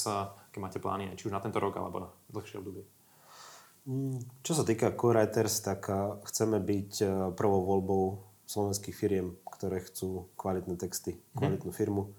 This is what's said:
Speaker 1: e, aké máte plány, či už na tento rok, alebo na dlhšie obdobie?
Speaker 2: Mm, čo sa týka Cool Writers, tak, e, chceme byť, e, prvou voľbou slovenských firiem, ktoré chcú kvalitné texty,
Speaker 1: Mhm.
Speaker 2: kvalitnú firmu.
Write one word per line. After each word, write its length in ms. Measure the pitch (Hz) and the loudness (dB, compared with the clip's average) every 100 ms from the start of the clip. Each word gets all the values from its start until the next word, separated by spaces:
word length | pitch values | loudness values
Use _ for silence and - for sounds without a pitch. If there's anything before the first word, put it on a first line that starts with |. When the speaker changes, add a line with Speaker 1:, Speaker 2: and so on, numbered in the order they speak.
Speaker 1:
e, 80 | 110 101 95 - - | 2 0 -2 -8 -14
aké 80 | - | -8
máte 240 | 95 92 | -8 -4
plány, 320 | 98 95 95 | -2 -2 -4
či 160 | 92 110 | -6 -4
už 80 | 98 | -4
na 20 | |
tento 220 | 113 104 | -2 0
rok, 160 | 98 92 | 0 0
alebo 240 | 92 92 | -4 -6
na 80 | 90 - - | -8 -14 -12
dlhšie 240 | 113 - 104 | -10 -10 -10
obdobie? 240 | 95 95 98 _ _ - - - - - - _ 139 | -10 -12 -16 _ _ -20 -20 -20 -20 -20 -20 _ -4
Speaker 2:
Mm, 400 | 131 135 131 117 - | -2 -2 -4 -8 -8
čo 160 | - 156 | 0 2
sa 80 | 113 | 4
týka 240 | 110 110 - | 4 2 4
Cool 160 | 120 | 6
Writers, 480 | 113 107 117 107 - | 6 6 4 2 2
tak, 240 | 98 95 - | 0 -2 0
e, 80 | 98 101 - - | 0 0 -4 -6
chceme 320 | - 110 107 | 0 2 2
byť, 340 | 92 101 98 - | 2 0 -2 0
e, 80 | 101 95 92 90 | 2 2 0 2
prvou 240 | 104 98 | 4 4
voľbou 420 | 92 98 92 98 95 101 - - - | 4 2 4 2 2 -2 -10 -18 -6
slovenských 480 | 107 101 98 - - | -2 0 -2 -6 -2
firiem, 400 | 104 95 90 90 - | 2 2 0 -6 -14
ktoré 400 | - 95 92 - | -6 -2 -2 -4
chcú 480 | - 92 92 87 | -6 -4 -4 -8
kvalitné 480 | - 98 92 90 87 | -6 -2 -2 -2 -4
texty, 320 | 90 - - | -4 -4 -6
Speaker 1:
Mhm. 240 | - - - | -8 -10 -2
Speaker 2:
kvalitnú 340 | 139 98 90 | 0 0 -4
firmu. 320 | - 104 101 98 | -2 0 0 -2